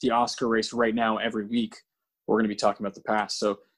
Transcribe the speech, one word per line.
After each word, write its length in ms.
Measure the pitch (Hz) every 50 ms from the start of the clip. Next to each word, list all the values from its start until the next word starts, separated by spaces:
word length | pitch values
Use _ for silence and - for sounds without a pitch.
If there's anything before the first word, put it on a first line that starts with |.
the 100 | - 123
Oscar 360 | 117 117 120 117 - - 131
race 240 | 117 113 110 110 - 120
right 220 | 120 117 113 110
now 220 | 120 117 110 110
every 280 | 104 110 113 110 110 101
week. 300 | 104 117 120 110 107 - - - _ _ _ _ _ _ _ _
We're 120 | - 107
gonna 100 | 110 113
be 80 | 107 104
talking 300 | 104 - 104 98 - 107
about 100 | 98 -
the 60 | -
past. 360 | - - 107 107 101 95 -
So 220 | - 110 104 98 - - _ _